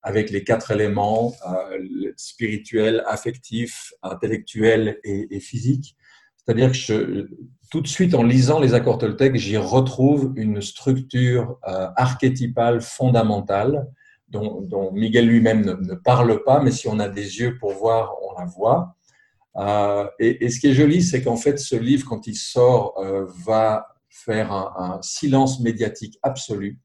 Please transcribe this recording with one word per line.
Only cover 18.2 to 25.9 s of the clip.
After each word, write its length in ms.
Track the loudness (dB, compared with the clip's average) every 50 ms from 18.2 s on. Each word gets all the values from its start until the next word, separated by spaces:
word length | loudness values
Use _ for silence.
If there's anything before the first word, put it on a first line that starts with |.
| -10
on 160 | -12 -10 -10
la 80 | -10
voit. 500 | -12 -8 -2 2 2 2 2 0 -4 -10 _ _ _ _ _ _ _ _ _ _ _ _
Euh, 520 | -6 -2 0 0 0 2 0 0 -2 -2 -4 -4 _
et, 260 | 0 0 2 2 -2
et 40 | -4
ce 120 | -4 2
qui 80 | 2 4
est 40 | 4
joli, 300 | 6 4 4 4 4 2
c'est 200 | 2 0 -2 -2
qu'en 140 | -2 -4
fait, 220 | 0 0 0 0 0
ce 180 | -4 -4 -4
livre, 300 | -2 0 2 0 0 0 -4
quand 180 | -10 -10 -8
il 100 | -10 -10
sort, 580 | -10 -10 -6 0 2 4 4 4 4 2 0 -6 -6
euh, 280 | -6 -4 -4 -4 -4 -6 -10 -12 -4
va 440 | 0 2 2 2 2 0 -2 -4 -8 _ _ _ _
faire 420 | _ -20 -6 -4 -2 -2 -2 -2
un, 220 | -4 -6 -6 -6 -8
un 260 | -8 -8 -8 -8 -10 -10
silence 580 | -10 -10 -4 -2 2 4 4 4 2 0 -2
médiatique 580 | -2 -2 -2 -2 -4 -4